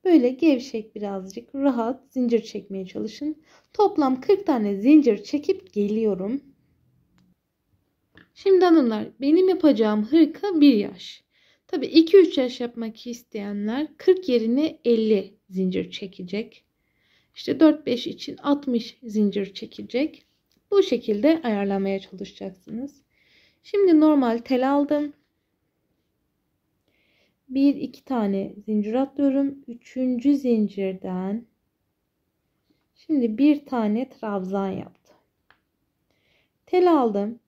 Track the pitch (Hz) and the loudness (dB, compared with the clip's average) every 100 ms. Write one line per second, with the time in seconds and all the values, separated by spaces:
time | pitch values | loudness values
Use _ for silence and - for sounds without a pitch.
0 | 381 320 240 262 320 254 - 226 214 208 | 4 4 4 2 2 2 -2 -12 -12 -12
1 | 202 196 190 226 240 277 277 233 226 262 | -10 -10 -12 -16 -14 -2 -2 0 -4 -6
2 | _ 262 240 233 220 208 - 190 185 208 | _ -4 0 -2 -2 -16 -12 -12 -12 -10
3 | 214 - 294 311 _ _ _ - 403 403 | -10 -8 -10 -10 _ _ _ 0 0 2
4 | 269 262 - 403 403 240 208 196 233 311 | 0 0 0 0 2 -2 -2 0 6 6
5 | 240 - - 294 294 381 - 208 202 214 | 6 0 -4 -6 -4 -6 -6 -4 -2 0
6 | 220 185 196 277 _ _ _ _ _ _ | -2 -2 -6 -8 _ _ _ _ _ _
7 | _ _ _ _ _ _ _ _ _ _ | _ _ _ _ _ _ _ _ _ _
8 | _ _ _ - 392 370 359 330 240 214 | _ _ _ -6 2 4 6 4 4 -2
9 | 220 _ 277 330 370 349 311 214 214 214 | -8 _ 2 4 4 4 4 4 2 0
10 | 214 320 302 - 403 330 285 220 196 185 | 2 4 4 0 -4 4 6 6 -2 -10
11 | - - _ _ _ _ _ 330 - 320 | -20 -20 _ _ _ _ _ -8 2 4
12 | 330 392 339 - 254 - 240 240 226 214 | 8 6 6 2 -4 -4 -10 -8 -10 -12
13 | 247 233 _ 214 202 208 208 247 302 - | -16 -16 _ -12 -10 -8 -6 -6 -8 -2
14 | - 370 370 240 226 254 311 - 240 226 | 2 2 2 0 0 0 -2 -2 0 2
15 | 220 208 196 _ _ 185 185 185 180 - | 2 0 -2 _ _ -4 -4 -4 -8 -12
16 | 196 - 180 202 233 _ _ _ _ _ | -16 -16 -10 -10 -10 _ _ _ _ _
17 | _ _ _ - - - 311 302 - 247 | _ _ _ -14 -8 2 2 2 -4 -6
18 | - - - 277 294 285 269 240 - _ | -6 -12 -14 -8 -4 -4 -2 -4 -6 _
19 | 240 208 208 196 190 - 220 - 208 240 | -8 -2 -2 -2 -8 -12 -18 -18 -8 -6
20 | 302 - _ _ _ _ _ 403 381 247 | -6 -8 _ _ _ _ _ 0 2 -2
21 | 233 202 269 320 254 202 196 196 196 196 | -2 0 2 0 -2 -4 -4 -4 -4 -6
22 | 190 190 196 - 196 190 - 226 277 _ | -10 -16 -16 -14 -16 -16 -14 -12 -12 _
23 | _ _ _ _ _ _ - 403 381 311 | _ _ _ _ _ _ -6 0 4 6
24 | 311 294 247 233 233 254 262 285 285 294 | 6 4 2 -2 -2 -2 2 0 0 -2
25 | 294 _ _ _ _ _ _ _ _ _ | -4 _ _ _ _ _ _ _ _ _
26 | _ _ _ _ _ _ _ _ _ _ | _ _ _ _ _ _ _ _ _ _
27 | _ _ _ _ _ 262 277 - 247 - | _ _ _ _ _ 2 2 2 -8 -12
28 | - 247 202 196 196 208 214 214 208 240 | -6 -4 -2 -2 -6 -10 -4 -2 -2 -2
29 | 277 - 285 269 277 277 - 233 - 262 | -4 -2 0 0 -4 -6 -18 -20 -14 -6
30 | 254 247 269 277 254 226 202 196 190 190 | -4 0 0 0 0 0 0 -4 -6 -6
31 | 190 185 190 214 233 _ _ _ _ _ | -8 -6 -6 -8 -10 _ _ _ _ _
32 | _ _ _ _ _ _ _ _ _ _ | _ _ _ _ _ _ _ _ _ _
33 | - 302 233 214 294 294 - 247 214 214 | -4 -2 0 2 2 2 -2 -4 -2 -2
34 | 262 - 220 202 185 196 196 190 - _ | -6 -10 -8 -6 -4 -4 -4 -8 -12 _
35 | _ _ _ _ _ _ _ _ _ _ | _ _ _ _ _ _ _ _ _ _
36 | _ _ _ _ _ _ _ 359 359 311 | _ _ _ _ _ _ _ 2 4 4
37 | 240 202 208 240 | 2 -2 -6 -10